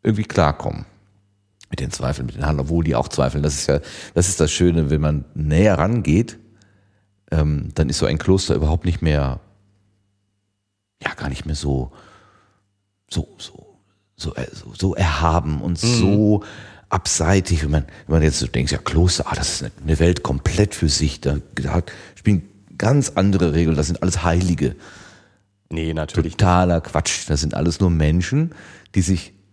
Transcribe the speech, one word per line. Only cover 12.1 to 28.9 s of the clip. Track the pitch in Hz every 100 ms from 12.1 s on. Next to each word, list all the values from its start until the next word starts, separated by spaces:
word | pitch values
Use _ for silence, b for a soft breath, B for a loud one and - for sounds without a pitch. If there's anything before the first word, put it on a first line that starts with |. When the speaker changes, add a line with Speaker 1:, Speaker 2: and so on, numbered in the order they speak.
| b b b b b b _ _ _ _
Speaker 1:
so, | - - -
so, | - - 415 _ _ _ _ _
so, | - -
äh, | -
so, | - 55 -
so | 95
erhaben | - 90 76 82 80 78 76
und | - 85
Speaker 2:
Mhm. | 117
Speaker 1:
so | 120 98 101 107 104 B B B B B
abseitig. | 92 - - 80 98 - 82
Wenn | 76
man, | 76 71 B -
wenn | 80
man |
jetzt | 76 69
so | 60
denkt, | 60 67
ja, | 71
Kloster, | - 80 90 - -
ah, |
das | - -
ist | -
eine, | 58 -
eine | 73 80
Welt | 85 90
komplett | - 67 - 90 104 -
für | 78
sich, | 67 76 -
da, | 69 71 - -
da | 67
hat, | 87 - B B
spielen | - - 95 - - _ -
ganz | 107 143 - -
andere | 98 95 87
Regeln, | 76 82 76
das | 78
sind | 82
alles | 90 85
Heilige. | 87 87 90 82 69 - B B B B B B B _ _
Speaker 2:
Nee, | 82 80
natürlich | 80 76 - 82
nicht. | -
Speaker 1:
Totaler | 92 90 90 82
Quatsch. | - 78 - - -
Das | 73
sind | 78
alles | - 82 -
nur | 92
Menschen, | 82 76 85 90 139 165 B B B B